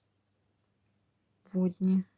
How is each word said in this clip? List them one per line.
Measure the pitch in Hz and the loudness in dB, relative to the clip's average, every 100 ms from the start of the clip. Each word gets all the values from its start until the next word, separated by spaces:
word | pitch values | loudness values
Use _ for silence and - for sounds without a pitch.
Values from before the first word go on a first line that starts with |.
| _ _ _ _ _ _ _ _ _ _ _ _ _ _ - | _ _ _ _ _ _ _ _ _ _ _ _ _ _ -8
водні. | 185 185 - 190 190 185 | -2 -2 -2 0 0 -2